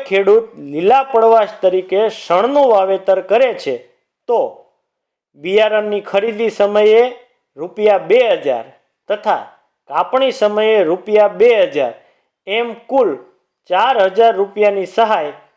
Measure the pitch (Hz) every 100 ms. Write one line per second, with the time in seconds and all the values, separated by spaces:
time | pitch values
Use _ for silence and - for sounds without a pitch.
0 | - 190 196 220 220 - 143 147 185 262
1 | 262 233 226 226 208 - 190 185 185 190
2 | 220 - - 180 233 285 269 208 190 190
3 | 190 190 175 214 254 208 143 120 _ _
4 | _ _ - 226 123 - _ _ _ _
5 | _ _ _ 143 165 202 214 214 208 208
6 | 202 196 226 208 226 214 202 208 214 220
7 | 247 247 _ _ _ 139 175 196 208 196
8 | 165 233 233 170 143 120 - _ _ _
9 | - 208 214 151 104 _ _ _ - 147
10 | 185 262 269 - 208 208 220 214 165 202
11 | - 208 208 180 233 226 180 147 123 113
12 | _ _ _ _ - 214 240 214 - 269
13 | 214 131 - _ _ _ - 180 240 247
14 | 190 190 226 190 202 208 208 196 180 -
15 | 220 196 147 143 _